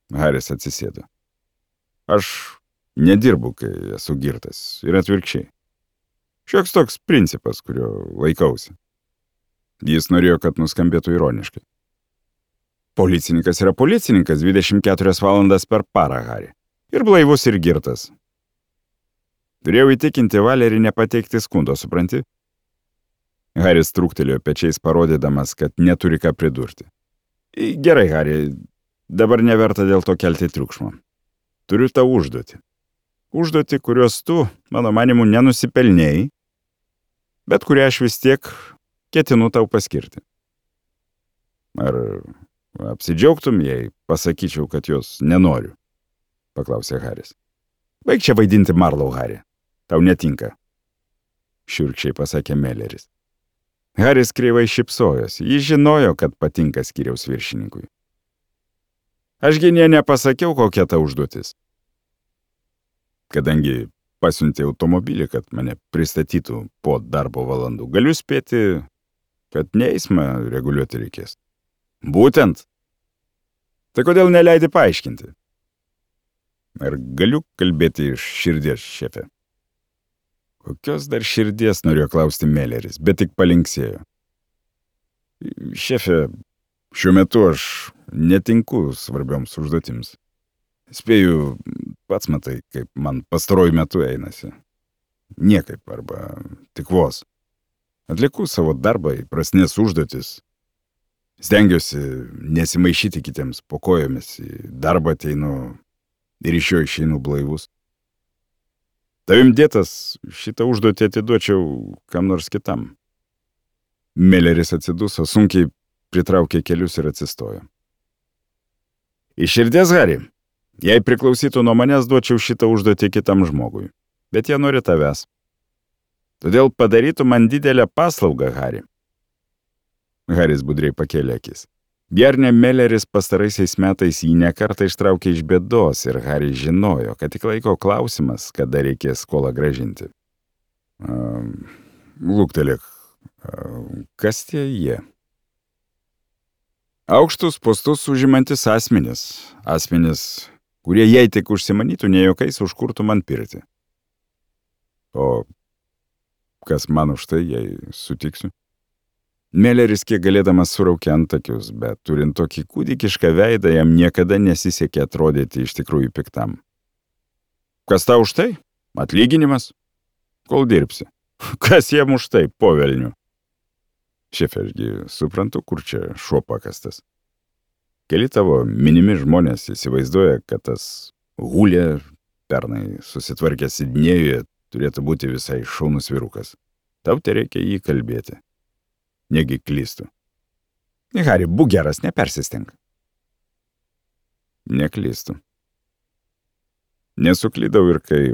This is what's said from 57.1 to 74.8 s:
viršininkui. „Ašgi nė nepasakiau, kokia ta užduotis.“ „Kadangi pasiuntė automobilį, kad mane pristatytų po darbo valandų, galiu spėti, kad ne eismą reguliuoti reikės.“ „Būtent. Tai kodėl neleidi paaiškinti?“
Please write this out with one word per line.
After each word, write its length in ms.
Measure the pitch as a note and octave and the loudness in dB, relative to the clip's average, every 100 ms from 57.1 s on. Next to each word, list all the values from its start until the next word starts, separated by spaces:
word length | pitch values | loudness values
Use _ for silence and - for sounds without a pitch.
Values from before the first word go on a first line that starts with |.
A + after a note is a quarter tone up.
| B1+ - | -8 -8
viršininkui. 560 | B1+ - A1 G#1 G1+ - _ _ _ _ _ _ _ _ _ _ _ _ _ _ _ | -8 -8 -10 -12 -14 -20 _ _ _ _ _ _ _ _ _ _ _ _ _ _ _
„Ašgi 300 | C#3+ D#3 F3 | 0 4 4
nė 160 | E3+ D#3+ | 6 6
nepasakiau, 640 | D#3 C#3+ C3+ C#3 B2+ F3 | 6 4 2 2 0 0
kokia 320 | C#3+ A2 G2 F2 | 2 2 2 0
ta 120 | E2 | 0
užduotis.“ 560 | D#2 C2 C#2 G#1 - - _ _ _ _ _ _ _ _ _ _ _ _ _ _ _ _ _ | 0 -2 -8 -8 -16 -20 _ _ _ _ _ _ _ _ _ _ _ _ _ _ _ _ _
„Kadangi 560 | D2+ C#2 D#2 C#2+ B1 A1+ _ _ _ | -6 -2 0 -2 -4 -8 _ _ _
pasiuntė 460 | F2 - D#2 C#2+ C#2+ | -2 0 -2 -2 -4
automobilį, 640 | - E2+ F2+ A2 - D2 | -2 0 0 -2 -6 -6
kad 160 | B1 - | -8 -10
mane 240 | - B1+ - _ | -10 -10 -10 _
pristatytų 760 | D#2+ D#2+ - D#2 F2 - A1+ G#1+ _ | -6 -4 -4 -4 -4 -6 -10 -14 _
po 160 | D2+ C2 | -4 -4
darbo 460 | A1+ C#2+ B1+ B1+ B1+ | -4 -6 -6 -8 -6
valandų, 400 | C2 B1 A1+ A#1+ | -6 -6 -10 -4
galiu 280 | E2 C3 | 0 0
spėti, 680 | D#3+ - C3+ - A#2+ G#2 E2+ C2+ _ _ _ _ _ _ | 0 -4 -6 -4 -2 0 -2 -8 _ _ _ _ _ _
kad 160 | D#2 D#2 | -8 -4
ne 180 | G#2 B2+ | -2 -2
eismą 320 | - - F2+ C#2+ B1+ A#1 | -2 -2 -2 -2 -4 -6
reguliuoti 540 | C2 C2 C#2+ C2 B1 | -6 -4 -4 -4 -8
reikės.“ 320 | A1 - - - _ _ _ _ _ _ | -12 -14 -18 -20 _ _ _ _ _ _
„Būtent. 640 | - D#2 C3 D#3+ A#2 - - _ _ _ _ _ _ _ _ _ _ _ _ | -2 4 6 6 2 0 -10 _ _ _ _ _ _ _ _ _ _ _ _
Tai 80 | - | -4
kodėl 280 | D#3+ F3 F#3 | 2 4 6
neleidi 380 | F3 E3+ E3 D#3 | 6 6 6 4
paaiškinti?“ 600 | E3+ | 4